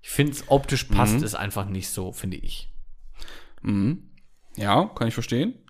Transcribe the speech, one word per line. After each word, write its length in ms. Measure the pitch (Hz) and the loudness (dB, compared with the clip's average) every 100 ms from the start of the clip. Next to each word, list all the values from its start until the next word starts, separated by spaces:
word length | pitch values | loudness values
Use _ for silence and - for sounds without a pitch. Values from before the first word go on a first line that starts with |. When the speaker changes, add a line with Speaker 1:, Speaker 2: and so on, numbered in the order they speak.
Speaker 1:
Ich 80 | - | -2
find's 360 | - 143 - - | 2 2 0 4
optisch 380 | 139 - 131 - | 4 4 -2 4
passt 340 | - 107 113 | 4 6 4
Speaker 2:
Mhm. 40 | |
Speaker 1:
es 120 | 107 - | 2 -2
einfach 300 | 98 101 98 | -4 -4 -4
nicht 240 | 95 90 | -4 -4
so, 220 | - 92 | -6 -6
finde 260 | - 92 92 | -6 -6 -4
ich. 360 | - - - - - - - - - - - - | -4 -4 -6 -8 -10 -12 -12 -10 -10 -12 -16 -6
Speaker 2:
Mhm. 480 | - 101 101 175 - - - - - - | 0 2 2 0 -8 -20 -20 -20 -16 -4
Ja, 280 | 101 107 196 - | 2 4 2 0
kann 120 | 117 | -2
ich 60 | |
verstehen. 400 | 117 - 120 185 - _ | -2 0 0 0 -2 _